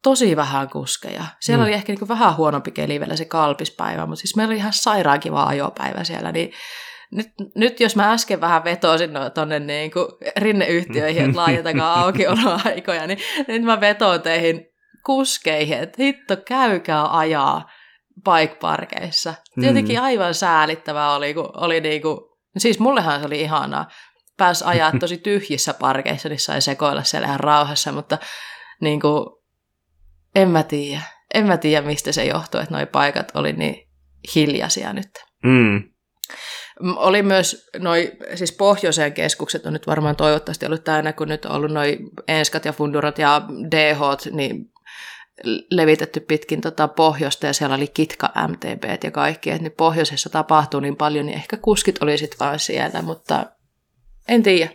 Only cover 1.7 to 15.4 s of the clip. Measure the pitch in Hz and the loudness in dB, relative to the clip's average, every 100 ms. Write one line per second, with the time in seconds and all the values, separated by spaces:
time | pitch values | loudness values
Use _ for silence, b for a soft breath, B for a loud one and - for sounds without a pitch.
1.7 | 208 202 196 202 226 214 156 156 143 - | 0 -4 -6 -4 2 4 4 2 2 -4
2.7 | - 147 147 - 156 160 165 147 - 156 | -6 -4 -4 -4 -6 -4 0 0 0 -6
3.7 | - - 165 160 156 - 214 220 220 208 | -6 -6 -4 -6 -6 -4 0 0 -2 -2
4.7 | 208 240 208 156 147 151 147 139 139 143 | 0 0 2 2 2 0 0 0 0 -4
5.7 | - - - 170 - 165 165 170 B B | -4 -6 -6 -6 -6 -6 -4 -6 B B
6.7 | B B B B 202 220 - 196 - 240 | B B B B -8 -8 -12 -10 0 0
7.7 | 240 226 208 202 226 - 185 165 165 170 | 2 2 4 2 2 0 -2 2 2 0
8.7 | 175 175 160 170 147 131 160 151 151 147 | 0 2 2 0 -4 -4 -4 -2 -4 -4
9.7 | 147 156 175 - - - - 208 208 156 | -6 -4 -4 -4 -6 -8 0 2 2 2
10.7 | 170 180 147 156 165 135 135 170 165 165 | 2 0 -2 0 2 2 4 2 2 0
11.7 | 156 160 175 180 185 180 220 233 175 220 | 0 2 4 2 2 2 4 2 2 -2
12.7 | - 185 170 160 196 B 302 277 226 233 | -2 -4 -4 -4 -6 B -6 -4 -2 2
13.7 | 214 208 208 208 170 165 170 165 165 - | 2 2 4 2 2 0 2 2 0 -8
14.7 | _ _ _ - 269 262 - | _ _ _ 0 0 0 -2